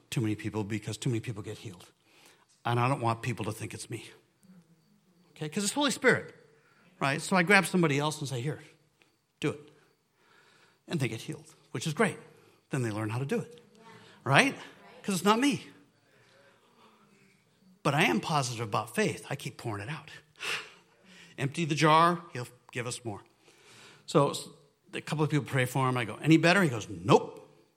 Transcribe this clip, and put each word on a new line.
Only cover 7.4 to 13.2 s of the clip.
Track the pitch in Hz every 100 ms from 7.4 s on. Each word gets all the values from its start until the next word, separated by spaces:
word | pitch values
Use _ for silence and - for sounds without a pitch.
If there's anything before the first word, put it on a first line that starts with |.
grab | 170 202 170
somebody | 185 165 139
else | 151 151
and | 135
say, | 120
"Here, | 135 - - _ _ _ _ _ _ -
do | 151
it." | - - - _ _ _ _ _ _ _ _ _ _ -
And | 170
they | 123
get | 110
healed, | - - - - _
which | 131 160
is |
great. | 151 202 - - - _ _ _
Then | 143
they | 117
learn | 104 107
how |
to | 107